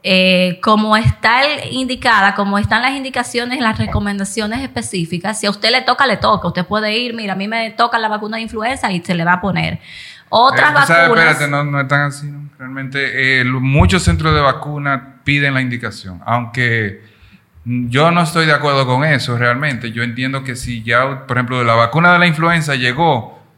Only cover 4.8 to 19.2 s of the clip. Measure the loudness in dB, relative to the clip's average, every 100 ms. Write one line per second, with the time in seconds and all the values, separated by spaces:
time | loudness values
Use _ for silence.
4.8 | -6 -4 -4 -4 -6 -4 -4 -2 0 0
5.8 | 0 2 2 2 2 0 0 -4 -2 -2
6.8 | -2 -2 -4 -6 -6 -6 -4 -4 -6 0
7.8 | 0 2 -2 -4 -6 -8 -8 -4 -4 -2
8.8 | -2 -2 -2 -2 2 2 2 -2 -2 -6
9.8 | -12 -20 -20 -20 _ 4 4 4 2 2
10.8 | 4 4 6 4 4 2 0 -2 -2 -2
11.8 | 0 0 0 -4 -12 -12 -16 _ -14 -10
12.8 | -8 -4 -4 0 2 2 0 0 2 4
13.8 | 4 4 2 0 2 2 2 0 -6 -6
14.8 | -4 -4 -6 -10 -2 0 0 0 -2 -4
15.8 | -8 -10 -14 -12 -4 -4 -2 -2 0 0
16.8 | -2 -6 -20 _ -20 -20 _ _ -6 -4
17.8 | 0 2 4 2 0 0 2 2 2 0
18.8 | 2 2 2 0